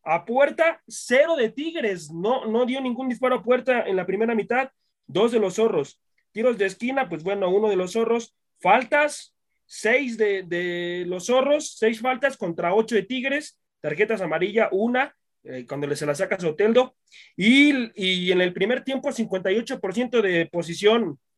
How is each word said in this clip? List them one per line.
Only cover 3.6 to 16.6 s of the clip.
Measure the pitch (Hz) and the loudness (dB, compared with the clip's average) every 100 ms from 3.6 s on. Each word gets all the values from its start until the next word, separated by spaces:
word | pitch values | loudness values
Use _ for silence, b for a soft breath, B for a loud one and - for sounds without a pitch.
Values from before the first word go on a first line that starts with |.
| 247 247 | 2 0
en | - 190 | 0 -2
la | 180 | -2
primera | 190 226 | 0 0
mitad, | 226 196 240 262 _ _ _ - | 0 0 -2 -2 _ _ _ -4
dos | 147 233 | 0 2
de | 226 | 2
los | 196 | 0
zorros. | 175 220 180 139 _ _ _ _ | 2 0 0 -4 _ _ _ _
Tiros | 202 247 214 | -2 0 0
de | 196 | -2
esquina, | 190 240 269 254 | -2 -4 -2 -2
pues | 165 | -4
bueno, | 165 202 185 | -4 -2 2
uno | 196 214 | 2 2
de | 190 | 0
los | 180 | -2
zorros. | 226 226 233 - _ _ _ | -2 0 0 -4 _ _ _
Faltas, | 180 226 254 294 294 - - _ _ _ _ | 4 4 4 2 2 -2 -16 _ _ _ _
seis | - 214 254 262 226 | -4 0 0 0 0
de, | 208 196 | 0 0
de | 180 175 180 175 175 175 175 | -4 -4 -4 -4 -6 -6 -6
los | 180 180 | -6 0
zorros, | 247 202 196 302 - | 2 2 0 -2 -2
seis | 220 220 | -2 0
faltas | 247 254 277 - | -4 -2 -2 -2
contra | 180 165 175 | -6 -2 0
ocho | 202 220 220 | 0 2 -2
de | |
Tigres. | 180 254 269 285 294 _ _ _ | -2 -4 -2 -4 -6 _ _ _
Tarjetas | 151 151 214 214 | -8 -2 0 0
amarilla, | 175 156 185 214 208 | -2 -2 0 0 0
una, | 190 226 247 285 _ _ _ | 0 0 0 -4 _ _ _
eh, | - 127 123 | -14 -14 -10
cuando | 139 143 | -6 -4
le, | 143 | -4
se | 147 | -4
la | 143 | -2
saca | 185 190 | -4 -2
Soteldo. | 170 151 | -4 0